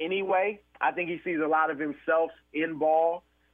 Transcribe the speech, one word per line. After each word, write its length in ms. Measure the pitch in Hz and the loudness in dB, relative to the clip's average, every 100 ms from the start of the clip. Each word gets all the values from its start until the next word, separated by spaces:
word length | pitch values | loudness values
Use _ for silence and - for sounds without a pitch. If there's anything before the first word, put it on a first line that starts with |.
anyway. 600 | 165 196 190 185 202 208 _ - | -4 -2 0 2 0 -4 _ -4
I 100 | 151 | -2
think 180 | 165 170 | -2 -4
he 120 | 165 | -6
sees 160 | 185 160 | -4 -2
a 80 | 156 | 2
lot 240 | 156 156 | 2 2
of 80 | 143 | -2
himself 540 | 151 143 - 165 165 - _ | -6 -4 0 2 2 -4 _
in 260 | 151 165 151 | -6 -4 0
Ball. 440 | 156 160 165 175 - _ _ | 2 4 2 -2 -10 _ _